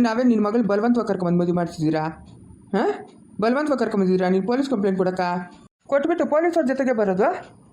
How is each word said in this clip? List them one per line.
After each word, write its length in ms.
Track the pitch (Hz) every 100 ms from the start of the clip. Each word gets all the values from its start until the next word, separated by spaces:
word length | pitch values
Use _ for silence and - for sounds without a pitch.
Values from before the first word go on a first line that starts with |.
| 240
ನಾವೇನ್ 240 | 220 254
ನಿನ್ 120 | 220 208
ಮಗಳು 180 | 233
ಬಲವಂತವಾಗಿ 460 | 196 202 233 240 214
ಕರ್ಕೊಂಬಂದ್ 300 | 185 175 175
ಮದುವೆ 160 | 175 175
ಮಾಡ್ತಿದ್ದೀರಾ? 460 | 170 - 156 156 156 165 - - - - -
ಹಾ? 100 | 196 359 - - - - -
ಬಲವಂತವಾಗಿ 400 | 214 262 302 254
ಕರ್ಕೊಂಬಂದಿದ್ದೀರಾ? 480 | 220 208 185 185 185
ನೀನ್ 160 | 190 190
ಪೊಲೀಸ್ 220 | 247 269
ಕಂಪ್ಲೇಂಟ್ 280 | 233 202 190
ಕೊಡಕ್ಕ? 200 | 185 185 180 180 180 - - _ -
ಕೊಟ್ಬಿಟ್ಟು 340 | 277 330 339 269
ಪೊಲೀಸವ್ರ 400 | 302 339 339 262
ಜೊತೆಗೆ 220 | 262 262 226
ಬರೋದು? 280 | 196 185 269 - - - -